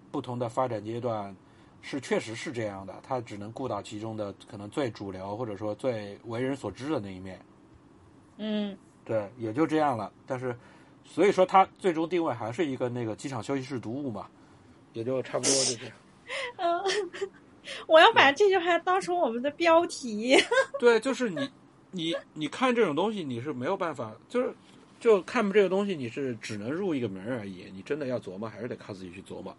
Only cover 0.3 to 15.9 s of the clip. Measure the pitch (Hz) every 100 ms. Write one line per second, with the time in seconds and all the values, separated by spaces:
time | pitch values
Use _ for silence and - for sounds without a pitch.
0.3 | 120 120 131 127 107 104 117 120 107 101
1.3 | 95 - - - - - 143 - 208 110
2.3 | 113 175 120 107 98 98 - - 131 117
3.3 | 104 104 117 127 101 - 107 110 107 101
4.3 | 95 - 104 101 156 131 - 98 92 95
5.3 | 104 120 98 107 104 135 110 101 101 117
6.3 | 113 131 139 104 92 139 147 101 92 95
7.3 | 90 - - - - - - - - -
8.3 | - 214 208 202 190 - - - 110 101
9.3 | 120 113 113 160 156 147 113 98 - -
10.3 | 131 127 120 - - - - - - 196
11.3 | 185 185 190 190 - 196 160 160 175 160
12.3 | 113 110 117 151 127 123 123 113 101 143
13.3 | 127 101 139 131 131 104 131 139 101 80
14.3 | - - - - - - 117 117 131 120
15.3 | 139 131 135 127 117 120